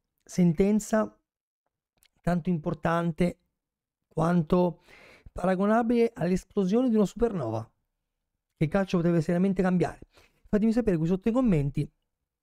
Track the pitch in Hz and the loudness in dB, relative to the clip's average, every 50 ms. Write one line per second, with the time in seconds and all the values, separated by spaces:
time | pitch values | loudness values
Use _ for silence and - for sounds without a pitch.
0 | _ _ _ _ _ - - - 180 170 160 - 190 202 214 214 202 - - 214 | _ _ _ _ _ -10 0 2 4 4 4 4 2 2 2 0 0 0 -2 -2
1 | 214 208 - _ _ _ _ _ _ _ _ _ _ _ _ _ _ _ _ _ | -2 -2 -8 _ _ _ _ _ _ _ _ _ _ _ _ _ _ _ _ _
2 | _ _ _ _ - 170 175 175 156 185 180 160 151 175 160 156 - 170 165 170 | _ _ _ _ -4 -2 -2 -2 -2 -2 -4 -2 -2 -6 -8 -4 -2 -2 -2 0
3 | 170 175 160 - 180 180 - _ _ _ _ _ _ _ _ _ _ _ _ _ | -2 -2 -2 0 -2 -2 -2 _ _ _ _ _ _ _ _ _ _ _ _ _
4 | _ _ - 156 160 170 175 175 160 - 180 180 180 175 170 - _ _ - - | _ _ -6 -2 -2 0 2 0 0 2 2 2 2 0 -2 -6 _ _ -20 -20
5 | - - - - _ - - - - 185 190 180 196 208 220 233 240 226 240 233 | -20 -20 -20 -20 _ -16 -12 -4 -2 -2 0 0 0 0 2 0 0 0 2 2
6 | 233 233 - 156 160 175 185 180 - _ - 208 196 180 202 233 262 254 220 214 | 0 0 -2 -4 -2 -2 -2 -2 -4 _ -4 -2 -2 0 0 0 0 2 2 2
7 | 208 175 - 208 233 233 208 175 131 113 110 110 110 - _ _ _ _ _ _ | 0 0 0 -2 -4 -2 -2 -4 -6 -6 -6 -6 -8 -10 _ _ _ _ _ _
8 | _ _ _ _ _ _ _ _ _ _ _ - 165 147 - 202 196 - - 175 | _ _ _ _ _ _ _ _ _ _ _ -4 -4 -2 0 -2 -2 0 0 0
9 | 165 175 170 170 156 - 175 175 185 196 190 185 185 185 180 175 156 - - - | 2 2 2 0 0 0 0 0 0 0 0 0 0 0 2 0 0 -2 -4 -10
10 | - _ _ _ _ _ _ _ _ - - 208 208 226 214 247 233 226 180 156 | -20 _ _ _ _ _ _ _ _ -2 -2 0 2 2 0 0 0 0 0 0
11 | 160 165 190 185 - 226 220 254 262 233 180 151 139 143 135 151 143 - _ _ | 0 0 -2 0 0 0 0 2 2 2 2 2 0 0 -2 -4 -6 -6 _ _
12 | _ _ _ _ _ _ _ _ | _ _ _ _ _ _ _ _